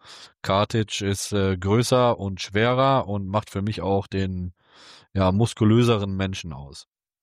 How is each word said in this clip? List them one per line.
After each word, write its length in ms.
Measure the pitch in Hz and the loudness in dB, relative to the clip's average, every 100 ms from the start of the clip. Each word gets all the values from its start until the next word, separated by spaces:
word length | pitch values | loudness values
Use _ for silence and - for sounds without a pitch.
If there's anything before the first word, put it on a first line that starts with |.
| - - - _ | -20 -20 -20 _
Kartic 600 | - 98 107 113 104 - | -2 0 2 -2 -4 -4
ist, 300 | 98 98 - | -4 -4 -2
äh, 260 | 104 95 92 | 0 0 0
größer 600 | 95 113 120 127 123 - | 2 2 4 4 4 2
und 240 | 98 92 | -4 -6
schwerer 680 | - 101 117 127 135 135 95 | -4 0 2 2 2 2 0
und 200 | 101 95 | -4 -2
macht 240 | 104 - | -4 -4
für 100 | 101 | -4
mich 200 | 101 104 | -4 -4
auch 260 | 90 98 - | -2 -2 -2
den, 460 | 95 95 92 90 - _ _ - - _ | -4 -4 -4 -8 -10 _ _ -20 -20 _
ja, 180 | 95 92 | 0 2
muskulöseren 840 | 98 113 - 107 113 120 110 98 95 | 4 2 2 4 4 4 2 -2 -4
Menschen 340 | 95 92 85 | -4 -4 -10
aus. 360 | 69 69 76 - _ _ _ | -12 -14 -18 -20 _ _ _